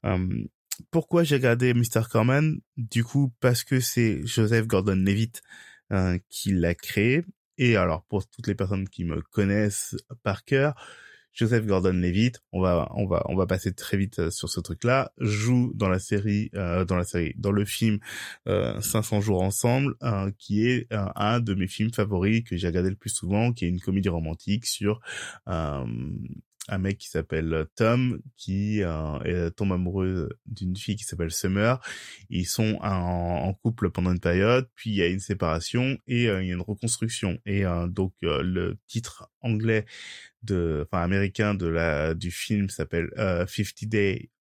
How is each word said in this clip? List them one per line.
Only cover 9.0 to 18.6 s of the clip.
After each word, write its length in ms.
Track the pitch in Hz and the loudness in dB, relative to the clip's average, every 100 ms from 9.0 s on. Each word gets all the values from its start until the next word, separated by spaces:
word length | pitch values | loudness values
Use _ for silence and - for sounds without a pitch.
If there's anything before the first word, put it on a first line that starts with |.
me 180 | 85 76 | -4 -4
connaissent 720 | - - 98 101 104 - - - _ 120 | -4 0 2 2 2 -2 -8 -10 _ -6
par 200 | 107 95 | -4 -4
cœur, 300 | - 135 147 - - - - - _ | 0 2 2 -2 -16 -20 -20 -20 _
Joseph 340 | - 113 117 110 | -2 2 2 4
Gordon-Levitt, 760 | 95 92 90 87 92 120 120 _ | 2 4 2 2 2 2 0 _
on 100 | 92 | 0
va, 300 | 92 87 - - | 2 2 0 -2
on 100 | 95 | 0
va, 160 | 87 - | 0 0
on 100 | 95 | 0
va 100 | 90 | 0
passer 260 | - 95 | 0 -2
très 240 | 92 - 98 | -6 -4 -2
vite, 220 | 98 - | -2 -2
euh, 120 | 85 | -4
sur 180 | - - | -4 -6
ce 100 | - | -6
truc-là, 540 | - 85 117 131 - - | -8 -4 0 2 0 -4
joue 540 | 107 104 110 123 123 104 | -2 0 2 2 2 0
dans 120 | 98 | 2
la 120 | 92 | 0
série, 500 | - 104 107 101 110 | 0 -2 0 0 -2
euh, 300 | 98 87 87 | -4 -2 0
dans 120 | 90 90 | 2 0
la 80 | |
série, 300 | 90 87 80 - | 0 -2 -2 -2
dans 160 | 98 | 0
le 120 | 101 | 2
film, 360 | 101 - 113 104 - - - - - | 0 0 0 0 -4 -12 -14 -10 -2
euh, 320 | 95 | 0